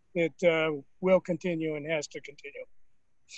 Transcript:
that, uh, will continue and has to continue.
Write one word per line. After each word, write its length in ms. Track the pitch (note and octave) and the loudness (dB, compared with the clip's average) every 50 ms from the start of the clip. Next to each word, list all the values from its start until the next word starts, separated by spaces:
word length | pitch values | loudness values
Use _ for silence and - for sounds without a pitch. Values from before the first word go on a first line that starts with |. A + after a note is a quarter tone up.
| _ _ - | _ _ -2
that, 280 | F3 E3 D#3+ - - | 0 0 0 0 2
uh, 380 | - E3+ D#3+ D#3+ D#3+ D#3+ D3+ C#3 C3+ - - - | 2 4 4 4 2 0 0 -4 -8 -14 -8 -2
will 200 | F#3 F#3 F#3 F3+ | 4 6 6 6
continue 560 | - - F3 D#3 - F#3 E3+ D#3+ D#3+ D#3 D3+ | 4 2 -4 -2 -2 -2 -2 -2 -2 -2 -4
and 140 | D3+ C#3+ D#3 | -4 -4 -2
has 160 | E3 D3+ D3 - | -2 -2 -4 -6
to 120 | - D3+ | -10 -14
continue. 440 | - - C#3+ - - C#3+ C#3+ A#2+ B2+ - - - - - - - _ _ _ _ _ - - | -14 -14 -16 -18 -18 -16 -14 -14 -16 -16 -18 -20 -20 -20 -20 -20 _ _ _ _ _ -20 -18